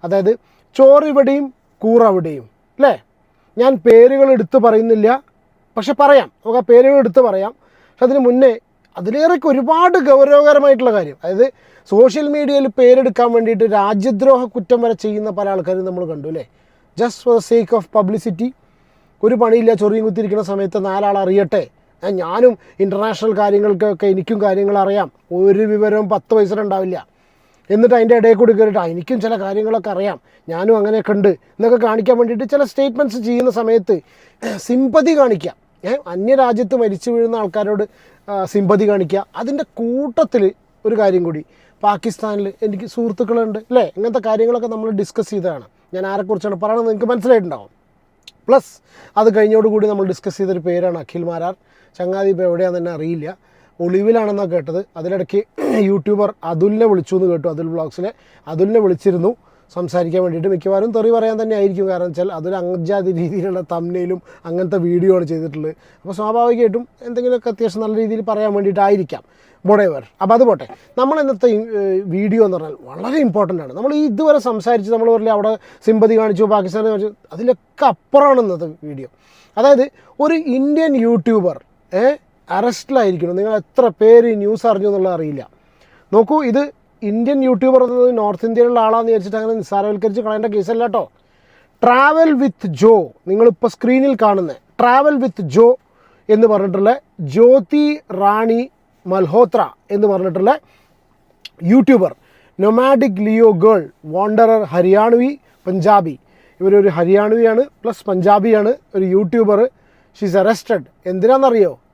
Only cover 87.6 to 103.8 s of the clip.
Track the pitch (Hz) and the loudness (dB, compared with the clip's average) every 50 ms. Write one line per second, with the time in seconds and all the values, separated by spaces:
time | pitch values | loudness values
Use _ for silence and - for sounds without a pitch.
87.6 | 254 262 262 254 262 240 240 247 247 247 247 226 214 208 202 175 - 233 226 226 | 2 4 4 4 2 2 0 2 2 2 2 0 -2 -2 -4 -4 -4 -4 0 2
88.6 | 240 240 240 240 220 220 220 226 233 226 226 214 180 202 196 220 220 220 226 226 | 2 2 2 2 2 2 0 0 0 0 -2 -2 -2 -6 -8 -6 -4 -4 -6 -6
89.6 | 180 - 202 202 196 208 208 202 180 220 196 226 220 214 214 214 220 226 202 214 | -6 -4 -4 -4 -2 -2 -4 -2 -4 -4 -4 -4 -6 -4 -4 -4 -4 -4 -4 -4
90.6 | 190 170 233 226 240 240 - 226 165 - _ _ _ _ _ _ _ _ _ _ | -4 -4 -4 -4 -2 -2 -2 -4 -6 -6 _ _ _ _ _ _ _ _ _ _
91.6 | _ _ _ _ - 240 240 254 269 294 302 320 330 320 302 247 269 262 - _ | _ _ _ _ 2 4 4 6 4 4 4 4 4 4 4 2 0 -2 -2 _
92.6 | - 190 156 120 196 226 226 202 170 127 - _ _ 175 190 208 233 240 196 _ | -10 -10 -4 2 4 6 6 4 2 -2 -10 _ _ -4 0 4 4 2 2 _
93.6 | - 226 - _ - 233 254 262 262 277 269 202 220 208 202 190 180 156 131 - | -4 -6 -4 _ -2 0 2 2 2 0 0 2 2 2 2 0 -2 -6 -8 -12
94.6 | _ _ _ - 240 240 247 262 285 302 294 269 247 247 - - 190 151 127 190 | _ _ _ -2 0 2 4 4 4 2 0 0 -4 -4 -6 -6 -10 -2 2 4
95.6 | 233 240 254 - _ _ _ _ _ _ _ _ _ - 214 214 226 220 214 202 | 4 4 4 2 _ _ _ _ _ _ _ _ _ 0 2 2 4 2 2 0
96.6 | 196 196 180 190 196 208 247 277 _ _ _ - 170 139 131 196 233 240 254 269 | 0 -2 -2 0 0 0 0 0 _ _ _ -12 -12 -6 2 4 6 6 6 4
97.6 | 185 _ - 294 294 294 302 302 _ _ 196 180 202 202 208 214 226 226 226 233 | 2 _ 0 0 0 0 -2 -6 _ _ -6 -2 0 0 0 0 0 0 -2 -2
98.6 | 247 269 _ _ _ _ _ _ _ 180 185 190 185 156 156 220 247 185 - 226 | -4 -6 _ _ _ _ _ _ _ -4 -2 -2 -2 0 2 2 2 2 2 -2
99.6 | 180 131 - _ _ _ 202 202 208 208 196 185 185 190 160 190 185 - 185 - | -2 -2 -6 _ _ _ -4 -2 0 0 0 -2 -4 -4 -4 -2 0 0 0 -2
100.6 | _ _ _ _ _ _ _ _ _ _ _ _ _ _ _ _ _ - _ _ | _ _ _ _ _ _ _ _ _ _ _ _ _ _ _ _ _ -20 _ _
101.6 | 170 170 214 262 226 - 262 226 185 156 - _ _ _ _ _ _ _ _ - | -2 2 2 2 4 4 2 2 2 -2 -4 _ _ _ _ _ _ _ _ -2
102.6 | 190 208 220 233 254 269 277 240 254 262 190 185 208 208 220 226 233 220 202 165 | -2 0 2 2 2 2 2 2 0 -2 -2 -4 -4 -2 2 4 4 4 4 4
103.6 | 175 220 220 190 | 2 2 2 2